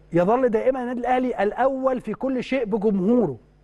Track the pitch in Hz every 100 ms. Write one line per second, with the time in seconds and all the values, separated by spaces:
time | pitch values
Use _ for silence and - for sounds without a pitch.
0 | - 170 180 247 254 214 233 269 247 247
1 | 247 254 254 208 202 - 269 269 262 254
2 | 214 196 262 254 - 262 214 214 214 196
3 | 185 247 175 120 - _